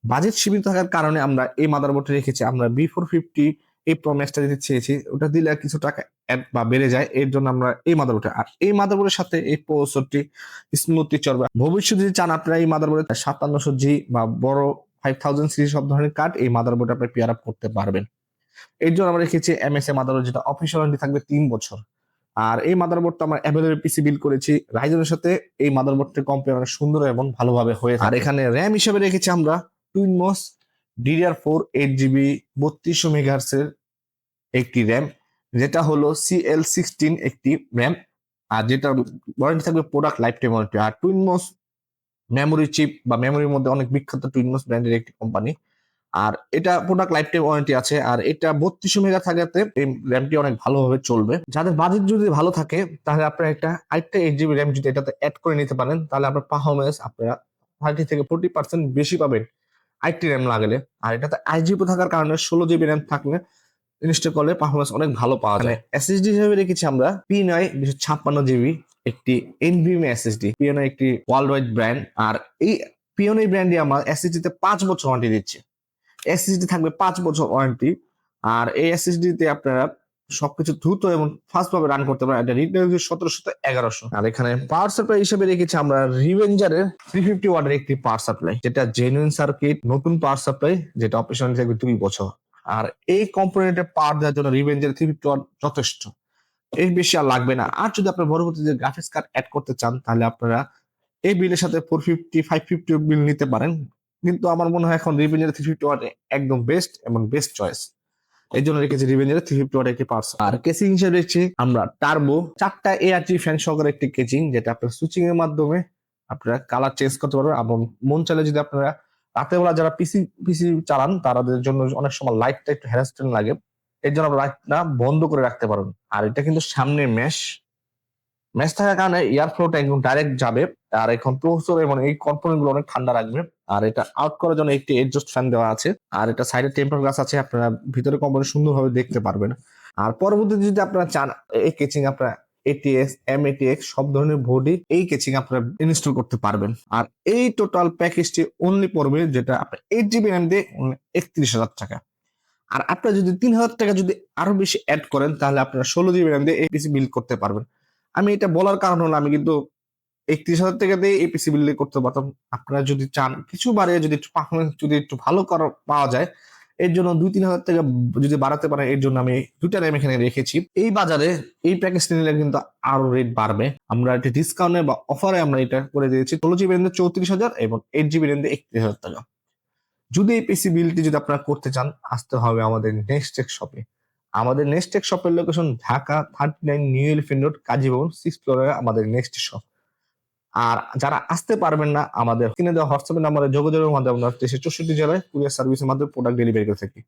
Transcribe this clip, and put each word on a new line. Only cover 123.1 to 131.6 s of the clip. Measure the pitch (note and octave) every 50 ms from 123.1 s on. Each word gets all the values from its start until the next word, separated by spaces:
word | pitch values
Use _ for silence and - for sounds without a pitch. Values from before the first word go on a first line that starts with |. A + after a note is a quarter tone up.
| _ _ C3+ C3+ A#2+
লাগে, | A2 G#2 A2 D3 - _ _ _ _ _ _ _ _ -
এর | C#3+ C#3+
জন্য | D3+ D#3+ D3+
আমরা | C#3+ C3+
লাইটটা | C3+ C#3+ C#3 _ _ - D3 D#3+ F3 E3 C#3+ B2 A#2+
বন্ধ | C3 D3 D#3 E3 D#3
করে | D3+ C#3 C3 A#2+
রাখতে | A#2+ - - G#2+
পারবেন। | G#2+ G2+ F#2+ F#2+ - _ _ _ -
আর | G#2 G#2 G#2+
এটা | A#2+ D3 C#3 D#3
কিন্তু | D#3 D#3+ D#3 - -
সামনে | - C3 C3+ D3 D3 C#3+ B2+ A2+ A2
মেশ, | A#2+ D3+ D#3 - - - - - _ _ _ _ _ _ _ _ _ _ _ _ _ _ _ _ _ _ _
মেশ | A#2 C#3 D#3+ - -
থাকার | G3+ G3+ G3 F#3
কারণে | F#3+ F#3+ F3 F3+ E3 G#2 A#2+
এয়ার | C#3+ D3+ E3 D#3
ফ্লোটা | - F3 E3 D#3+ D#3 C#3+
একদম | C#3 C#3+ C#3 B2+
ডাইরেক্ট | B2+ C3 C#3+ D#3 D3 C3+ C3 C3
যাবে। | A#2+ A#2 B2 D#3 - - _ _ _ - A2
আর | A2 A2 A#2
এখন | A#2 - C3 B2+ C3+
প্রসেসর | - E3 E3+ E3